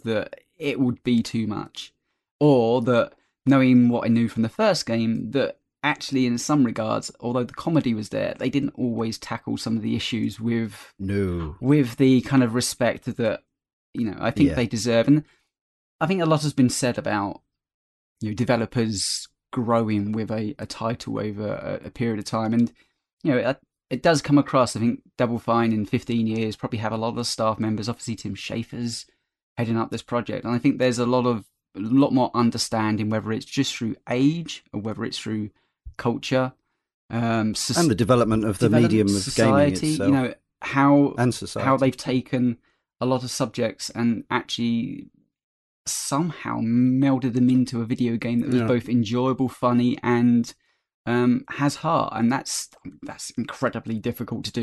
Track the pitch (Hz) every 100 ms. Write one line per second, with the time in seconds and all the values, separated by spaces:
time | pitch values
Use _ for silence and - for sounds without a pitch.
0 | 117 107 - - _ - 143 131 127 120
1 | - 120 110 117 110 104 101 - - _
2 | _ _ _ - 147 135 113 127 117 120
3 | - - _ _ - 139 131 123 120 120
4 | - 117 117 - 113 - 214 175 - 117
5 | 113 113 110 135 113 - _ _ 147 147
6 | - 135 127 120 - 151 123 - 110 110
7 | - - 117 127 120 - - 160 123 110
8 | 107 107 98 - 127 143 135 - 123 113
9 | 113 110 - 113 - 113 - 113 110 113
10 | - 113 110 101 113 117 113 101 - -
11 | 98 101 95 87 80 76 123 151 127 117
12 | 135 127 120 135 120 117 120 - 117 -
13 | - 117 113 - _ _ _ _ _ -
14 | 113 90 113 - - 82 117 117 113 113
15 | 113 151 - _ _ _ _ _ _ -
16 | 160 190 165 151 147 - 123 - 127 113
17 | 104 104 101 - _ _ _ _ _ _
18 | _ - 110 101 120 120 110 123 113 101
19 | - - - _ _ - 117 117 110 104
20 | 101 110 104 110 107 - 107 - 113 123
21 | - 107 107 101 104 101 - - - -
22 | 117 110 101 226 110 165 117 - _ _
23 | _ _ - 127 120 139 _ _ - 123
24 | 170 156 - 143 139 139 120 - 117 -
25 | _ - 120 117 - 117 117 110 104 120
26 | - 117 110 110 110 107 123 113 107 110
27 | 113 117 120 - 110 107 113 107 110 113
28 | - 110 107 98 - 117 113 117 120 113
29 | - _ _ _ _ - 113 113 113 117
30 | - 120 110 104 110 120 139 - 127 120
31 | 120 127 123 113 - _ _ - 107 135
32 | 139 131 123 123 117 110 - 113 107 107
33 | 107 110 104 110 - - 131 - 113 -
34 | - 123 135 170 160 - _ - 107 104
35 | 117 - - 110 107 - _ _ - -
36 | 120 113 - 131 131 - _ _ _ _
37 | - 113 117 113 110 101 - 123 170 101
38 | 107 123 110 110 107 98 117 113 117 107
39 | 101 101 95 - 113 139 147 95 156 156
40 | - 139 123 - _ - - 139 139 143
41 | 143 - 123 113 98 - 131 135 135 -
42 | - 127 - 127 123 117 _ _ _ -
43 | 123 127 123 - 123 - 113 - - 113
44 | 117 107 - 123 - - 117 117 - -
45 | - _ _ _ _ _ _ _ - -
46 | - 139 170 - 117 117 113 117 127 131
47 | 139 135 127 117 123 127 127 117 113 120
48 | 123 113 117 120 120 123 113 123 113 120
49 | 107 120 127 127 131 - 123 120 123 -
50 | 117 120 120 120 117 - _ _ _ _
51 | - 120 123 120 - - 143 - 160 160
52 | - - 117 131 - - - - - -
53 | - - - - 113 - 123 117 113 113
54 | 120 117 120 113 - -